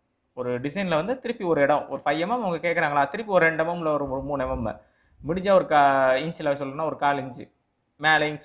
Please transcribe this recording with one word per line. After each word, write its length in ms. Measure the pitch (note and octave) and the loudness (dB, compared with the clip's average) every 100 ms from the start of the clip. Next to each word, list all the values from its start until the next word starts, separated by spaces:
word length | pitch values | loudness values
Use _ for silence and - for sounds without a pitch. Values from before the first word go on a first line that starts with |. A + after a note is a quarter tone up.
| _ _ _ | _ _ _
ஒரு 280 | B2+ B2 B2 | -8 -6 -4
டிசைன்ல 280 | C#3 F#3 F#3 | -4 -4 -2
வந்து 300 | D#3 F#3 C4 | -2 -2 -6
திருப்பி 260 | A#3 A#3 | -6 -6
ஒரு 160 | F3+ D3+ | 0 2
இடம், 280 | C#3 C#3+ - | 4 2 0
ஒரு 140 | C3+ | -6
ஃபைவ் 40 | D3+ | -2
எம்எம் 340 | D#3 F3 B3 | -2 -2 -2
அவங்க 300 | G3 E3 E3+ | -2 -2 -2
கேக்குறாங்களா, 360 | E3+ D#3 D3 C#3+ | 0 0 0 0
திருப்பி 240 | G#3 G#3+ | -2 0
ஒரு 140 | F#3 D#3+ | 4 4
ரெண்டு 180 | D#3+ | 2
எம்எம்ல 280 | E3 F3 D#3+ | -2 -2 -2
ஒரு, 180 | D3 C#3 | -2 -2
ஒரு 120 | C3 | -6
மூணு 220 | C3+ C#3+ | -4 -4
எம்எம், 360 | C3 B2+ G#2+ - _ _ _ _ C3+ | -4 -4 -6 -8 _ _ _ _ -6
முடிஞ்சா 220 | F3+ F#3+ | -4 4
ஒரு 140 | F#3+ | 4
கா-, 580 | - D3+ C#3 C3+ C3 C3 | 6 4 6 6 4 2
இன்ச்சில் 340 | D#3+ E3 D3+ C#3 | 0 -4 -4 -2
சொல்லணும்னா 280 | C3+ C#3+ | -4 -4
ஒரு 120 | D#3 C#3 | -6 -2
கால் 280 | C#3+ C#3 | 0 0
இன்ச்சு, 280 | C3 B2 - _ _ _ _ _ | -4 -12 -18 _ _ _ _ _
மேலேயும் 400 | D#3 D#3 D3+ D3+ | 2 4 2 -4